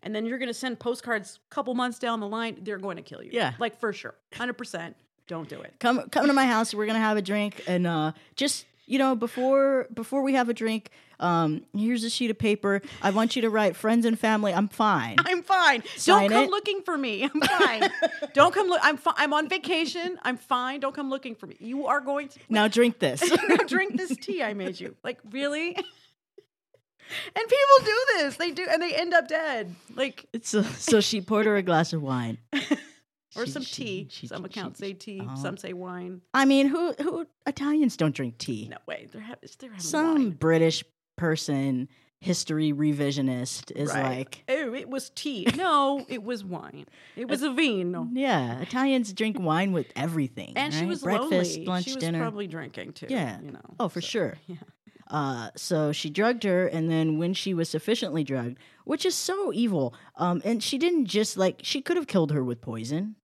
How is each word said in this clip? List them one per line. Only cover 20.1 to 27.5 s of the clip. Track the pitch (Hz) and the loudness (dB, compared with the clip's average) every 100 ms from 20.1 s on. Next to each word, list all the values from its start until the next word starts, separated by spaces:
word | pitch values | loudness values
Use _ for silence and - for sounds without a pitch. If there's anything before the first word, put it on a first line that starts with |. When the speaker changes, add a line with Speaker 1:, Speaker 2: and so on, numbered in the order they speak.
| 359 | -4
Speaker 1:
I'm | - 247 | -4 -4
fine. | - 247 247 277 | -2 -2 -2 -4
Don't | 269 | -4
come | 277 277 | -4 -4
looking | 269 262 226 | -4 -6 -12
for | 170 | -14
me. | - | -14
You | 220 269 294 | -8 -6 0
are | 285 | -2
going | 262 285 285 | 0 -4 -6
to | - - | -16 -2
Speaker 2:
Now | 220 214 | 2 4
drink | 226 240 - | 6 4 4
this. | 151 127 | -2 2
Speaker 1:
<laughs> | 349 349 - | 2 2 4
Now | 440 440 | 4 4
drink | 359 392 - | 2 0 -2
this | 370 262 | -4 -6
tea | - 381 | -4 -4
I | 233 | -2
made | 202 185 180 | -4 -6 -8
you. | 180 - | -12 -10
Like, | 233 240 220 | -10 -10 -10
really? | 247 285 294 339 359 | -4 -4 -2 -4 -4
<laughs> | 370 - _ _ _ - _ _ _ _ _ _ - - - - | -8 -12 _ _ _ -20 _ _ _ _ _ _ -12 -10 -8 -6
And | |
people | 453 | 2